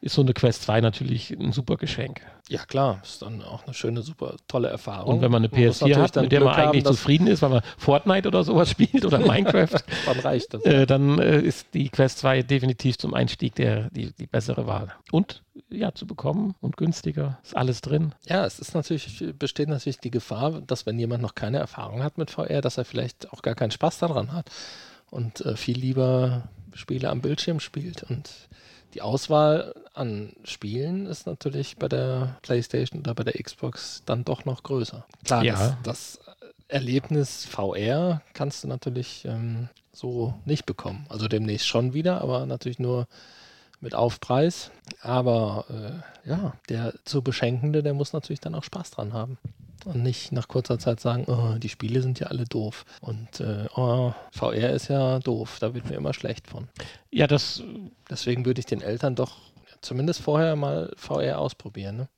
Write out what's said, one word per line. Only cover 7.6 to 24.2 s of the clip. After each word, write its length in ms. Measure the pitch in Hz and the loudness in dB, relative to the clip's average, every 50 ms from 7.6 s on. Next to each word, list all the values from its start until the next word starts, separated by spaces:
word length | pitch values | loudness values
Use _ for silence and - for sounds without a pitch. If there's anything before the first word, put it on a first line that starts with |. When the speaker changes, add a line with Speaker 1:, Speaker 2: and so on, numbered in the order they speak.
| - - - - | 2 2 -8 -2
Speaker 1:
Fortnite 500 | - - 139 147 - 208 185 196 185 - | 4 6 6 6 6 4 2 4 4 2
oder 160 | 185 180 175 | 2 2 2
sowas 260 | 151 226 160 175 - | 4 6 6 6 4
<laughs> 0 | |
spielt 340 | - - - - - 277 220 | 6 4 4 6 6 2 4
oder 140 | 190 - 139 | 4 4 6
Minecraft, 580 | - 202 - 208 196 - - - 165 160 - 156 - - - | 6 6 6 6 4 4 6 6 4 4 4 0 0 0 -8
Speaker 2:
<laughs> 140 | - - | -4 0
Dann 140 | - 170 131 | 0 0 0
reicht 340 | 127 139 143 123 - - - | 2 0 0 0 0 -2 -8
das. 80 | 110 - | 2 6
Speaker 1:
äh, 220 | - 156 135 135 | 6 8 8 8
dann, 320 | 131 139 135 139 143 143 - | 8 6 6 6 6 6 6
äh, 220 | - - 156 147 | 6 6 6 6
ist 340 | - - 139 - - _ _ | 6 4 0 -2 -8 _ _
die 140 | 160 139 135 | -2 -2 -2
Quest 300 | - - 135 131 - - | 4 4 4 4 4 2
zwei 240 | - 139 131 131 123 | 2 4 4 4 4
definitiv 540 | 123 139 139 123 131 127 - - 131 120 - | 4 2 2 4 2 0 2 2 0 0 2
zum 140 | - - - | -2 -4 0
Einstieg 420 | 120 127 117 - - - 101 - | 0 0 0 0 -2 -4 -4 0
der, 340 | - - 120 110 107 107 117 | 2 2 2 2 2 -2 -4
die, 220 | - - 117 - 101 | -6 -6 -8 -8 -8
die 140 | _ - | _ -12
bessere 400 | - - 117 107 117 123 - 120 | -2 -2 -2 -2 0 -2 -4 -2
Wahl. 280 | 117 107 101 101 95 - - _ _ | -2 -2 -4 -4 -6 -12 -16 _ _
Und, 320 | - 160 202 - - - _ _ _ 285 - _ | 0 0 0 0 -4 -18 _ _ _ -20 -18 _
ja, 240 | - 208 214 190 - | -6 -4 -4 -4 -4
zu 120 | - - | -8 -12
bekommen 480 | - - - - 139 151 190 208 196 190 _ | -12 -12 -6 -4 -2 0 0 -2 -2 -4 _
und 160 | - 123 - - | -6 -6 -4 0
günstiger, 600 | 160 160 165 - - 160 147 151 147 143 135 - _ | 0 -2 -2 -2 -4 -6 -4 -2 -4 -4 -6 -8 _
ist 120 | - - | -8 -2
alles 260 | - 127 127 123 110 - | 0 0 0 0 -2 -2
drin. 320 | 139 135 151 165 151 143 _ _ | -2 0 0 0 0 -4 _ _
Speaker 2:
Ja, 220 | - 165 185 190 | -2 0 0 0
es 140 | - - - | 0 -4 -8
ist 140 | - - - | -14 -4 -4
natürlich, 480 | 170 147 - 165 151 - - 104 - - 139 - 139 | -4 -2 -2 -4 -4 -4 -8 -10 -8 -8 -8 -6 -4
besteht 300 | - 131 - - 147 147 | -6 -6 -2 -2 -2 0
natürlich 300 | 156 135 - - 131 - | 0 -2 -2 -4 -6 -6
die 140 | - 123 117 | -8 -4 -4
Gefahr, 500 | 123 - - - 107 123 147 160 151 143 | -4 -4 -2 -6 -2 -2 -2 -2 -4 -4
dass 200 | - 131 117 - | -4 -6 -4 -2
wenn 120 | - 110 117 | -4 -2 -2
jemand 220 | 117 117 120 120 120 | -2 -2 -2 -2 -4
noch 120 | 110 - | -4 -4
keine 240 | - - - 123 143 | -4 -4 -2 -2 -2
Erfahrung 440 | 151 - - - - 104 101 117 131 | -2 -4 -8 -10 -12 -8 -6 -4 -4
hat 120 | 147 - | -4 -4
mit 140 | - 160 - | -4 -6 -6
V 140 | - - 151 | -4 -6 -4
R, 160 | - - 143 131 | -2 -2 0 0
dass 160 | 127 - - | 0 -2 -2
er 60 | 123 | -6
vielleicht 440 | - - 120 117 123 - _ - - - | -4 -4 -4 -4 -4 -6 _ -18 -18 -16
auch 100 | - - | -6 -4
gar 140 | - 120 | -4 -2
keinen 160 | - 127 110 - | 0 -2 -2 0
Spaß 260 | - - 151 - - | 2 0 0 0 0
daran 340 | - 165 156 131 | -2 0 0 -2